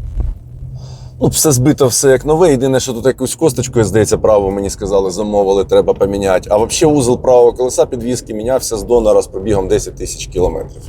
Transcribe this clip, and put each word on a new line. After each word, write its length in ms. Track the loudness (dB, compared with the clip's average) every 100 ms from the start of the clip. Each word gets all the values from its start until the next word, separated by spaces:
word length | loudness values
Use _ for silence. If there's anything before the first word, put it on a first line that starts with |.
| -8 -4 -4 -6 -12 -16 -14 -14 -16 -16 -18 -2
Ну, 40 | 0
все 240 | 2 2
збито, 360 | 4 2 4 2
все 220 | 2 4
як 160 | 4 2
нове. 260 | 2 4
Єдине, 280 | 4 2 0
що 140 | -2
тут 120 | -2 -2
якусь 300 | -2 -4 0
косточку, 480 | 0 0 -2 0
здається, 340 | 2 2 2 2
праву, 340 | 2 2 2
мені 180 | -2 -4
сказали, 420 | -6 -2 0 0
замовили, 540 | -4 -2 0 2 2 2
треба 280 | 2 2
поміняти. 560 | 0 -2 0 0 0 0
А 60 | 0
взагалі 400 | 0 2 2 2
узол 240 | 0 0
правого 320 | 2 6 4
колеса 320 | 2 -2 0 -2
підвіски 480 | -2 -6 -6 -6
мінявся 440 | -8 -2 -2 -2 -6
з 60 |
донора 380 | 0 2 4 2
з 60 | 0
пробігом 400 | -6 -2 -2 0
десять 280 | -2 -2 -10
тисяч 300 | -12 -12 -8
кілометрів. 540 | -2 -2 -2 -10 -14